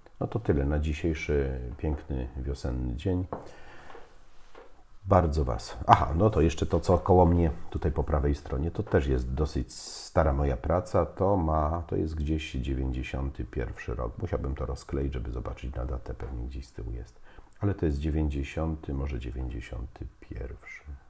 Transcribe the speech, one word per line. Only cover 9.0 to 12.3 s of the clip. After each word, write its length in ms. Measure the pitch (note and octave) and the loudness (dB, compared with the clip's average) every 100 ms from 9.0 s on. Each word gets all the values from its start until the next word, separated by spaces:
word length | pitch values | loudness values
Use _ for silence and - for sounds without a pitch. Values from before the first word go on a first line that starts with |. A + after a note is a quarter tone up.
| C2+ | 4
jest 280 | B1+ B1 | 2 0
dosyć 380 | C2 D2 - B1+ | 0 0 0 -4
stara 580 | - - - - - D#2 | -8 -10 -10 0 2 4
moja 240 | C#2 C#2+ B1+ | 4 2 0
praca. 500 | D#2+ F2 - G2 D#2+ | 0 0 2 2 0
To 300 | - G2 G2+ | 2 2 4
ma, 460 | D#2 D#2 D2+ E2 E2 | 4 2 2 -2 -2
to 100 | F#2+ | -2
jest 180 | E2 | -2
gdzieś 380 | D#2 D2 | -2 -2